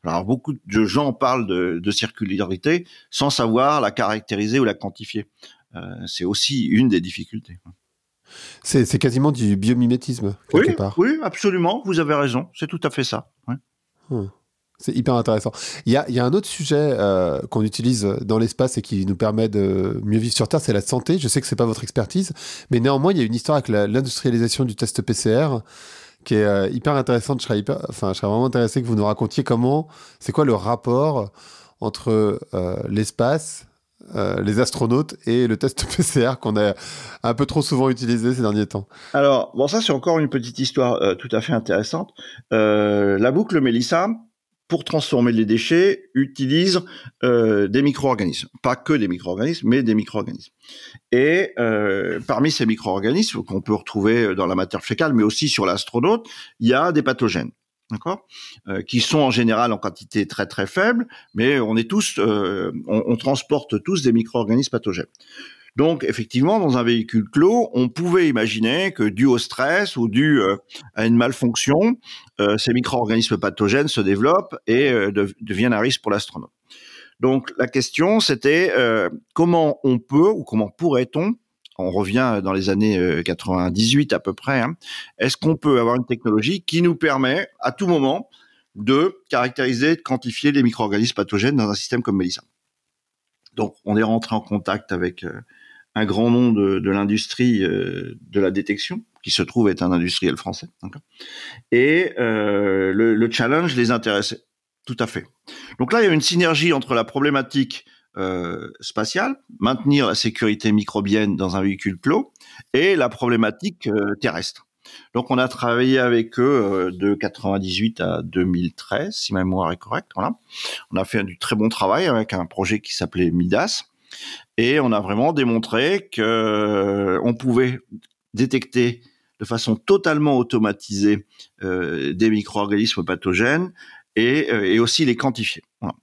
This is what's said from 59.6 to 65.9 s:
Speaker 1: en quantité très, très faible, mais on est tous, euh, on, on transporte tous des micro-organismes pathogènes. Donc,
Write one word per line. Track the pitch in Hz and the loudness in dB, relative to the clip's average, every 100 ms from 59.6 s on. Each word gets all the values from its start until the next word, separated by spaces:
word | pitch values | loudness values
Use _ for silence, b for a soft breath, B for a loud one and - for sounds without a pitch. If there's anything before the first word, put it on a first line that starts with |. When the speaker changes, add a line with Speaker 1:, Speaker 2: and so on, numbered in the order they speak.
| 120 | 0
Speaker 1:
en | 104 | -2
quantité | 101 85 - 107 98 | -6 -8 -6 -4 -2
très, | - | -4
très | 98 - 98 | -6 -4 -4
faible, | 185 214 233 240 B B | 0 2 0 -4 B B
mais | 104 123 139 | 0 2 2
on | 110 | 2
est | 113 113 | 0 0
tous, | 202 - - | -2 -2 0
euh, | 104 104 92 98 92 - | 0 2 -2 -2 -6 -8
on, | - 107 104 | -2 -2 0
on | |
transporte | 117 135 139 - 147 - 131 | -2 0 -2 0 -2 -2 -4
tous | - 185 | -2 0
des | 131 | 2
micro-organismes | 113 113 120 107 117 139 | 2 0 -4 0 0 0
pathogènes. | 117 107 87 - _ B B B B B | -4 -4 -6 -8 _ B B B B B
Donc, | - 151 | 0 0